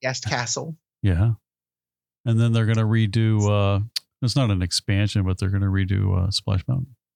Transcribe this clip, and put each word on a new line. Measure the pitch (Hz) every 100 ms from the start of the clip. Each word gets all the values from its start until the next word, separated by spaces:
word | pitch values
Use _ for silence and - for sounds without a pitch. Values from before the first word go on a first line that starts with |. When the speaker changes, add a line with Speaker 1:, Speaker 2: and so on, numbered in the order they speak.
Speaker 1:
guest | 131 131
castle. | - 127 120 - 147 156 _ _
Speaker 2:
Yeah. | 101 85 113 110 _ _ _ _ _ _ _ _ 123
And | 113
then | 117
they're | 113 110
gonna | 113 110
redo, | 113 107 113 110 107 104
uh, | 104 98 98 107 - - _
it's | 123 143
not | 123
an | 95
expansion, | 90 - - 98 104 104
but | 92 92
they're | 98
gonna | 98 98
redo, | 95 95 98 98 95 92
uh, |
Splash | 101 - 95 -
Mountain. | 127 127 123 _